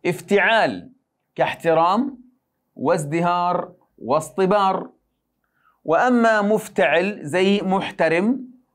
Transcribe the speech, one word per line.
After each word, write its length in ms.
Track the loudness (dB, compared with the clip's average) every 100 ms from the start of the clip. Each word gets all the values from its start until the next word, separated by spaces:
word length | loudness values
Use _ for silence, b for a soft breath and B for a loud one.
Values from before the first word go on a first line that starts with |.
| -4
افتعال 840 | -6 0 2 4 2 0 -4 -14 _ _ _ _ -4
كاحترام 800 | -4 -2 0 2 2 0 -2 -10 -20 _ _ _ _ -6
وازدهار 960 | -2 -2 -2 -2 -2 -2 -2 -4 -8 -18 _ _
واصطبار. 920 | -4 -4 -4 -2 0 2 2 -2 -8 _ _ _ _ _ _ _ _ _ -2
وأما 560 | 2 2 2 2 2
مفتعل 800 | 0 -2 -2 0 2 2 0 -6
زي 400 | -4 0 2 2
محترم 880 | 0 -2 -4 -2 0 2 0 -2 -8 -20 _